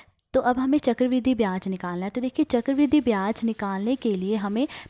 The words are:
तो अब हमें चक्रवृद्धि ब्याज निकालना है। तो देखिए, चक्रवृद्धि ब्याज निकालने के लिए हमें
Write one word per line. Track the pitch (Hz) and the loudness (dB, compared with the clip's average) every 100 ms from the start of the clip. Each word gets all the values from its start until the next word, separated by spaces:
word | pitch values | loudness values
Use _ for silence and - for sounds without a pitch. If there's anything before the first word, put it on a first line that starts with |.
| - _ _ | -20 _ _
तो | 262 | 0
अब | 247 247 | 2 2
हमें | 262 294 | 2 2
चक्रवृद्धि | - 233 254 254 240 233 | 2 2 2 2 2 2
ब्याज | 208 185 190 | 0 -2 -4
निकालना | 185 180 175 190 | -6 -6 -6 -6
है। | |
तो | 247 | -4
देखिए, | 254 - 302 | -4 -2 0
चक्रवृद्धि | 240 233 277 294 294 | 0 2 2 4 4
ब्याज | 240 202 196 226 | 2 0 0 -2
निकालने | 226 220 196 190 208 262 | -4 -4 -4 -4 -2 -2
के | 233 190 | -2 -2
लिए | 190 220 | -2 -2
हमें | 202 214 302 - - | -2 -2 -4 -6 -8